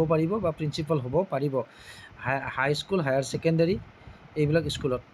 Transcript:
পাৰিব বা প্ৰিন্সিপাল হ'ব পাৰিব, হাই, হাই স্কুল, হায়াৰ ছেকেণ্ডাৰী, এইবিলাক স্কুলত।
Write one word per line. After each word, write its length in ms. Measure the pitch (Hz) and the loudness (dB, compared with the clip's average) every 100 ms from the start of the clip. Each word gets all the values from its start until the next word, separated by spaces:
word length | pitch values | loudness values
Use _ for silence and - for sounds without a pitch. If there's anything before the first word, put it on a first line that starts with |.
| 160 | 2
পাৰিব 260 | 160 160 214 | 2 2 0
বা 120 | 170 | -2
প্ৰিন্সিপাল 480 | 156 151 165 156 151 | -2 -4 -4 -2 -2
হ'ব 160 | 123 151 190 | 0 0 0
পাৰিব, 240 | 135 143 131 - - - - - - | -2 0 -2 -4 -12 -20 -20 -20 -8
হাই, 200 | 127 135 | -2 -2
হাই 320 | 131 - 139 147 | -2 0 0 0
স্কুল, 240 | - 190 | 0 0
হায়াৰ 220 | 139 135 | 2 2
ছেকেণ্ডাৰী, 520 | 127 - 165 165 165 226 - - - - - 151 | 0 0 2 4 2 0 -6 -18 -20 -20 -8 0
এইবিলাক 300 | 147 165 147 | 2 2 0
স্কুলত। 340 | - 139 123 - | -2 -2 -2 -4